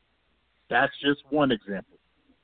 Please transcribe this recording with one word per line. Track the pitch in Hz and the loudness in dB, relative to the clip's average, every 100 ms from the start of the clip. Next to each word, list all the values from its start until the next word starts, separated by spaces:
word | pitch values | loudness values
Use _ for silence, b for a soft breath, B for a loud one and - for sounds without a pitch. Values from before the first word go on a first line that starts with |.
| _ _ _ _ _ _ _ | _ _ _ _ _ _ _
That's | 120 139 - | 0 0 0
just | 143 143 139 | -2 -2 -2
one | 151 135 | 0 2
example. | 117 - 95 - _ _ _ _ _ | 0 -4 -10 -10 _ _ _ _ _